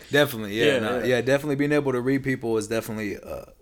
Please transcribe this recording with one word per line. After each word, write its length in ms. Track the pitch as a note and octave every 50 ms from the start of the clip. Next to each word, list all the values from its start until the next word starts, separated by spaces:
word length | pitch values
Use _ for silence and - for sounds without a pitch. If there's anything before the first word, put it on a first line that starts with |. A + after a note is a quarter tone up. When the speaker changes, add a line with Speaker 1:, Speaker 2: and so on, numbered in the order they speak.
| - -
Speaker 1:
Definitely, 480 | C3 C#3+ D3 C3 A#2+ A2+ G#2+ G2+ G2+ A2
yeah, 60 | C#3 D3 C#3
Speaker 2:
Yeah, 60 | B2
Speaker 1:
nah, 180 | A2 G#2+ G2+
Speaker 2:
yeah. 80 | - G#2+
Speaker 1:
yeah, 160 | B2 B2+ A#2+
definitely 340 | A#2 B2+ C3+ C#3 C#3+ D3+ C#3
being 160 | C#3 C#3+ C#3+
able 220 | D3+ D3 C#3+ C3+ B2
to 80 | B2
read 240 | A#2+ C3 C#3 C3+ C3
people 320 | C3 B2+ A#2+ A2 A#2 A2+
is 100 | A2 G2+
definitely, 480 | G2 A2+ A2+ G#2+ - A2 A2 G#2+ G2+ F2+
uh, 280 | - - - C#2+ B1 - - - _